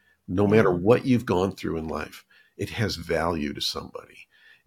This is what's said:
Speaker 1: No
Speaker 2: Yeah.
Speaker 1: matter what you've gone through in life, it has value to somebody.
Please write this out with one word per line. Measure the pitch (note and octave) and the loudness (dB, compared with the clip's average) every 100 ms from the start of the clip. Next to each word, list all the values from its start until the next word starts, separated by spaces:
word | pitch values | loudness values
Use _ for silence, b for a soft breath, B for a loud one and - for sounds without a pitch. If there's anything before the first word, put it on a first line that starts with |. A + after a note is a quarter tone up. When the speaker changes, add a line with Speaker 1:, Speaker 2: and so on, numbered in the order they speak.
| _ _ - | _ _ -6
Speaker 1:
No | F#2 G#2 | 0 4
Speaker 2:
Yeah. | G#2+ | 6
Speaker 1:
matter | G2 | 6
what | F2+ F#2+ B2 C#3 | 4 4 2 4
you've | B2 - | 0 2
gone | F2+ F#2+ F2+ | 0 0 -4
through | E2+ E2 | -6 -6
in | D#2+ | -6
life, | D2+ D#2 - _ b b b | -8 -10 -14 _ b b b
it | G2 | -8
has | - G#2 D#2+ | -4 -4 -4
value | E2+ E2 E2 E2 D2 | -4 -2 0 -2 -4
to | - | -4
somebody. | - D2 C#2+ - - - - b b b | -6 -8 -10 -16 -18 -20 -20 b b b